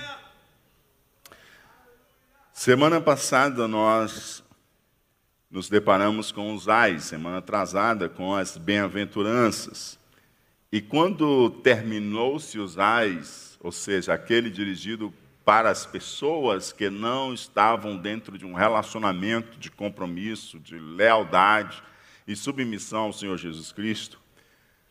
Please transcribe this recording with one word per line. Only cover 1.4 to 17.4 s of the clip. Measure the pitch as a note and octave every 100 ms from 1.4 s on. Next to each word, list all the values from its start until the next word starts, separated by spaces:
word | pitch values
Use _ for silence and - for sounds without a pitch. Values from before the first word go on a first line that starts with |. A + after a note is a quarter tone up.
| - - _ _ _ _ _ _ _ _ _
Semana | - B2 B2+ D3+ E3
passada | D3+ C3+ - C3 C#3 A#2+ A2+
nós | G#2+ A2 A2 G#2+ G#2+ - - - _ _ _ _ _ _ _ _ _ _
nos | F#2+ F2+
deparamos | G#2 G#2+ G2 G#2 G#2+ G#2
com | G#2 G#2
os | G#2 G2
ais, | A2+ A2 D#2 -
semana | D#2 E2 F#2
atrasada | F#2+ G#2 E2+ F#2+ A2+ G#2+ E2+
com | - F#2 G2
as | F2+ E2
bem-aventuranças. | E2 G#2 G2 G2 G2 G#2 G#2 B2 A2+ G2+ - - - - _ _ _ _ _ _ _
E | G#2+
quando | G#2 D3+ F#3 D#3 D3+ C3+ A#2
terminou-se | - C3 A2 A2 G#2+ G#2 A2 B2+ D3+ D3+ G#2+
os | G2 E2
ais, | G#2 A#2 G#2+ E2 C#2+ - - -
ou | F2
seja, | - G2+ F#2+ F2
aquele | E2 - A#2 A#2
dirigido | F#2 G2+ E2+ F#2+ A2+ G#2 - _ _ -
para | A2 A2
as | F#2 -
pessoas | F#2+ - - C#3+ D#3+ B2 F#2+ -
que | - G2+
não | G2 A2+ C3 C3
estavam | B2